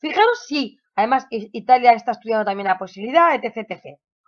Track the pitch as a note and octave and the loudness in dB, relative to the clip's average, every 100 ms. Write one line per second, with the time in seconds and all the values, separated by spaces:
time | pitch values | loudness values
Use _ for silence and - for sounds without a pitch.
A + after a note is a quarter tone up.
0 | D4+ F4 A4 A#4+ - D4 B3 - _ - | -6 2 2 2 -4 -6 -6 -10 _ -4
1 | A3 C4+ - A3+ G#3+ A#3 - B3+ B3 A3+ | 0 -2 -4 -10 -10 -12 2 4 6 4
2 | A3 A3 A3 A3 G#3 G3 G3 F#3 F#3 F#3+ | 0 -8 -4 -2 -2 -4 -4 -4 -6 -12
3 | G#3+ D4+ E4+ C4+ A3+ A3+ G#3 F3+ C#3 C#3+ | -2 2 2 0 -4 -10 -12 -14 -16 -20
4 | _ _ | _ _